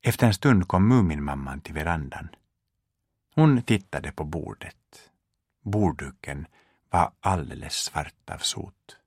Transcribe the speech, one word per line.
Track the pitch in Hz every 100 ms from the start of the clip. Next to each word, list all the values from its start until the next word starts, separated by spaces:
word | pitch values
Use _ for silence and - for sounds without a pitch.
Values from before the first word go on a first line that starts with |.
Efter | - - 123
en |
stund | 101 143 110 87
kom | 92 101
Muminmamman | 127 95 76 71 69 67 67
till | -
verandan. | 76 80 82 67 - 76 _ _ _ _ _ _ _ _ _ _ -
Hon | 156 131
tittade | - 107 - 73 71
på | -
bordet. | 78 80 - 52 85 _ _ - _ _ _ _ _ _
Bordduken | - 104 98 - 69 - - 71 76 _ _ _ _
var | 87 87 _
alldeles | 98 92 69 - 80
svart | - - 78 76 _ -
av | -
sot. | - - - _ _ -